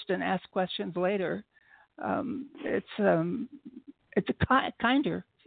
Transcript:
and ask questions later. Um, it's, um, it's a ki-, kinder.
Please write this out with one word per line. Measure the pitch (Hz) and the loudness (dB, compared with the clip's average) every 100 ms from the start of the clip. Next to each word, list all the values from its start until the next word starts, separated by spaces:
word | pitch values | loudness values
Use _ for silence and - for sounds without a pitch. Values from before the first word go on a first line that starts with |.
| - | -2
and | 185 | 0
ask | 180 185 - | 2 0 -2
questions | 196 185 - 202 175 | -2 -2 -2 -4 0
later. | 180 202 170 185 - _ _ - _ - | 0 2 0 -4 -8 _ _ -20 _ -8
Um, | - - - - - - | -4 -2 -2 -6 -8 -8
it's, | - 202 - - | -4 -2 -4 0
um, | 196 170 170 185 247 - - - - - _ - | 4 4 2 -2 -6 -10 -20 -20 -20 -20 _ -2
it's | - | -2
a | |
ki-, | - - 262 - - | -2 2 2 2 -2
kinder. | 233 269 196 175 - _ | 2 2 2 -2 -6 _